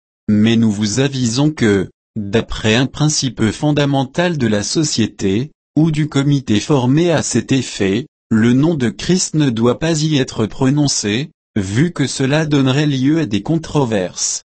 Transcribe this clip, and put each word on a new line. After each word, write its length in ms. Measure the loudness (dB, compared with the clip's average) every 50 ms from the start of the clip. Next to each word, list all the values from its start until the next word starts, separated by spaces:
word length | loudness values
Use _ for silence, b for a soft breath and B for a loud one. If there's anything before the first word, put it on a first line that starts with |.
| _ _ _ _ -2 0
Mais 260 | 2 4 4 4 4
nous 160 | 4 2 2
vous 280 | 2 0 -2 -2 0 0
avisons 500 | 0 0 0 -2 -2 -2 0 0 0 0
que, 400 | 0 2 2 2 2 2 0 -4 _ _ _ _ -10
d'après 600 | -10 -8 -2 -2 -2 -2 -2 -8 -4 0 0 2
un 100 | 2 0
principe 640 | -2 -2 0 0 0 0 0 -4 -4 -2 0 0 0
fondamental 880 | 0 0 0 0 2 2 2 2 0 0 -2 -2 -2 -2 -2 -2 0
de 80 | 0 0
la 160 | 0 0 0
société, 880 | -2 -2 -2 -2 -2 -2 0 -2 -2 -2 -2 -4 -2 0 0 0 -2 -6 _ _ _ _ 0
ou 140 | 2 2 2
du 180 | 2 0 -2
comité 520 | -2 0 0 2 2 0 0 0 0 0 0
formé 520 | 2 2 0 2 2 2 2 2 2 2
à 120 | 2 0 0
cet 280 | 0 -2 -2 0 0
effet, 540 | 0 0 0 -4 -4 -2 -2 0 0 -2 -4 -8 _ _ _ -2
le 240 | 2 2 4 4 4
nom 220 | 4 4 2 2
de 140 | 0 -2 -2
Christ 440 | -4 -4 -2 -2 0 0 0 -2 0
ne 160 | 0 0 0
doit 300 | 0 0 0 0 0 0
pas 240 | -2 -2 -2 0 0
y 140 | 0 0
être 280 | 0 -2 -2 -2 -4 -4
prononcé, 880 | -4 -2 -2 0 0 2 2 0 0 -2 -2 -2 -2 -2 -2 -4 -6 _ _ _ _ -6
vu 360 | -6 -4 -2 0 0 0 0
que 140 | 0 -2 -4
cela 400 | -4 -2 -2 -2 0 0 0 0
donnerait 400 | 0 2 2 2 2 2 0 0
lieu 320 | 0 0 0 0 2 2
à 80 | 0 0
des 160 | -2 -4 -4
controverses. 1000 | -2 -2 -2 -2 -2 -2 -2 -2 0 0 0 -2 -2 -4 -6 -6 -6 -6 -6 -8 _